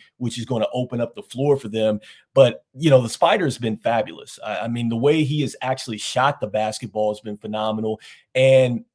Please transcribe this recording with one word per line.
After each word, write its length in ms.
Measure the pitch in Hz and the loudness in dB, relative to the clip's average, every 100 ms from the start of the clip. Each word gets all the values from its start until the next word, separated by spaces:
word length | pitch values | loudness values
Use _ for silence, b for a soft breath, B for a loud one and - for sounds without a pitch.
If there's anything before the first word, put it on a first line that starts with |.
| b - | b -8
which 200 | 123 120 | -8 -6
is 60 | |
gonna 240 | 113 120 107 | -4 -2 -2
open 280 | 127 127 139 | -2 -4 -4
up 160 | 117 - | -6 -8
the 80 | |
floor 320 | - 117 143 139 | -12 -2 0 0
for 100 | 113 | 0
them. 320 | 110 110 104 - B B | -2 0 -2 -6 B B
But, 320 | - 127 113 _ | 4 4 2 _
you 160 | 127 156 | -2 4
know, 100 | 131 | 4
the 80 | 117 | 4
Spider's 500 | - 165 214 165 113 | 0 2 2 0 -2
been 180 | 120 110 | -4 -4
fabulous. 640 | - 117 107 80 - - 107 | -2 -2 -2 -8 -18 -14 -8
I, 120 | 98 | -6
I 80 | 113 | -6
mean, 200 | 117 117 | -4 -2
the 80 | 113 | 0
way 280 | 135 156 | 2 2
he 160 | 147 151 | 2 0
has 160 | 135 - | -4 -4
actually 360 | 127 131 - 110 | -6 -4 -6 -8
shot 400 | - - 131 - | -6 0 0 0
the 80 | 104 | -4
basketball 680 | 107 110 110 123 107 107 | -2 -2 -4 -6 -2 -2
has 80 | 107 | -2
been 160 | 110 104 | -8 -12
phenomenal. 640 | 107 107 107 110 110 110 B B B 131 | -8 -4 -4 -2 -4 -6 B B B 2
And, 480 | 135 131 127 117 - | 6 6 4 0 -8